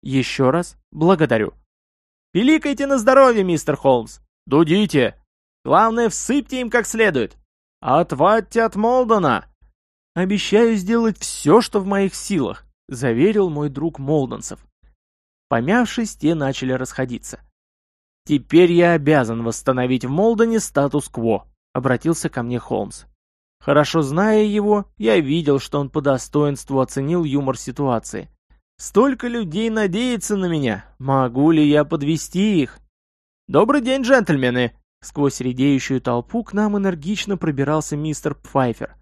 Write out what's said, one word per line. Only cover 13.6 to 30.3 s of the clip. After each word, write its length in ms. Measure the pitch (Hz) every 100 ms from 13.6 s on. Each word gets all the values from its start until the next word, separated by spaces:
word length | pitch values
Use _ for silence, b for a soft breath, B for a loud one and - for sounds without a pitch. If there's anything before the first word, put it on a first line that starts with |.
| 147
друг 300 | 135 165 160
Молдонцев. 680 | 139 151 127 107 - 98 _ _ _ _ _ _ _ _ _
Помявшись, 640 | 117 123 226 240 - 220 -
те 180 | 147
начали 380 | 165 135 135 131
расходиться. 680 | 127 127 - 127 120 - 131 _ _ _ _ _ _ _ _
«Теперь 480 | - 147 - 160 175
я 200 | 170 170
обязан 500 | 165 143 151 113 113
восстановить 600 | 113 110 - 127 127 127
в 60 | 127
Молдоне 520 | 147 220 220 233 226
статус-кво», 840 | - - 143 147 - - 113 101 - _ _
обратился 560 | 127 127 123 160 165 156
ко 120 | -
мне 160 | 117 120
Холмс. 460 | - 107 101 - - _ _ _ _ _
Хорошо 400 | - 143 147 165
зная 440 | 139 156 208 214
его, 420 | 214 208 208 208 196 _
я 240 | 220 202
видел, 380 | 139 160 147 139
что 200 | - 147
он 120 | 139
по 100 | 151
достоинству 800 | 143 131 - 151 147 139 - 135
оценил 420 | 127 - 139 175
юмор 340 | 156 143 135 127
ситуации. 720 | - 123 143 117 - 107 - _ _ _ _ _
«Столько 500 | - 196 269 247 240
людей 400 | 240 190 165 226
надеется 720 | 220 202 175 247 233 -